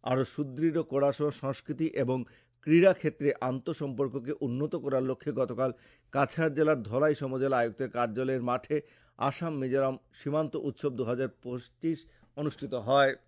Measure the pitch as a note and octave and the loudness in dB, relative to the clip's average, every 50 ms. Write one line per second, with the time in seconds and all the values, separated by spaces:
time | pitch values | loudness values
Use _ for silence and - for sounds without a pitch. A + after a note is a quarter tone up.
0 | - A#2+ B2+ C3 C3 - - - D3 C3+ B2+ C#3 D#3+ E3 D3 E3 D3+ - D3 C#3+ | 0 0 0 0 0 -2 -2 -6 -6 -6 -2 0 0 2 2 0 -2 0 0 2
1 | C#3 C#3 C3+ - D3 D3 C3+ - - C3+ C3+ - - - D3+ - D#3+ D#3+ - - | 2 2 2 2 -2 -2 -2 -4 -6 -6 -6 -6 -8 -10 -4 -2 -2 -2 0 0
2 | C3+ B2 C3 B2+ A#2 - - - _ _ _ _ _ D3+ D#3 E3+ F3+ F#3+ F3+ - | 0 0 0 -2 -4 -8 -14 -20 _ _ _ _ _ 6 6 8 8 8 6 6
3 | - D3+ - - C#3+ C#3+ - - B2 C3 C3 C3 - F3 D#3+ - D3+ C#3 B2+ A2+ | 0 -4 -2 2 0 0 0 2 -2 -4 -4 -4 -4 -6 -6 -4 -6 -6 -2 -2
4 | C#3 B2+ G#2+ C#3 A#2 C3 D3+ - C#3+ C3 A#2+ C3 D3 D3+ - D#3 A#2+ C#3 C3+ C3 | -2 -2 -2 -6 -6 -6 -6 -4 -2 -4 -2 -2 -2 -4 -4 -4 -2 0 0 0
5 | C3 C3 C3 - - D3 A#2 B2 B2+ - A#2+ A2 C3 C3 A#2 - - - - _ | 0 0 -4 -2 -4 -4 -2 -2 -2 -2 0 -2 -2 -2 -2 -6 -18 -20 -20 _
6 | _ _ - C#3 C#3+ - - E3 E3 D#3 C#3 D3 D#3 D3+ D#3 B2+ G#2+ G2 A2 C3 | _ _ 0 0 0 0 0 0 0 0 2 2 4 4 4 2 0 -4 0 2
7 | D3 D#3 D3 - D3 C3 C3 C3 C3+ C#3 C3 B2 A#2+ A#2 G#2 - C3+ A2 - A#2+ | 2 2 2 0 -2 -4 -2 0 0 2 2 2 2 0 -2 -6 -8 -6 -2 -2
8 | A#2+ A#2 G#2 B2 C3 C3 C3 B2+ A#2+ B2 B2 B2+ - - D3+ D3+ D3 - - _ | -2 -2 -2 -2 -2 -2 -2 -2 0 -2 -2 -2 -2 -2 -4 -4 -4 -6 -20 _
9 | _ _ _ - - C#3 C#3 - E3+ E3 D#3 C#3 C3 B2+ B2+ C3+ C3+ C3+ C3 - | _ _ _ -4 -4 -4 -2 -4 -6 -6 -4 -4 -2 0 0 2 2 0 -2 -6
10 | _ _ _ - - C#3+ C#3+ D#3 D#3 D3 - - - C#3+ - - - C#3+ B2+ A#2+ | _ _ _ -10 -6 -2 0 0 -2 -2 -4 -4 -4 -6 -6 -2 -4 -4 -2 -2
11 | B2 A2 B2 A#2+ C3+ B2+ - _ _ B2 B2 B2 A#2+ - _ _ - E3 E3 D#3 | -2 -2 0 -2 -2 -4 -4 _ _ -10 -10 -10 -10 -14 _ _ -4 -4 -4 -4
12 | - - _ _ _ _ _ C#3+ D3 D3+ - - C#3 G#2+ C3 B2 G2+ A#2 C3+ C#3 | -8 -20 _ _ _ _ _ -4 -4 -4 -4 -6 -8 -6 -6 -4 0 4 4 6
13 | C#3 C3+ C3 - _ | 6 4 2 -2 _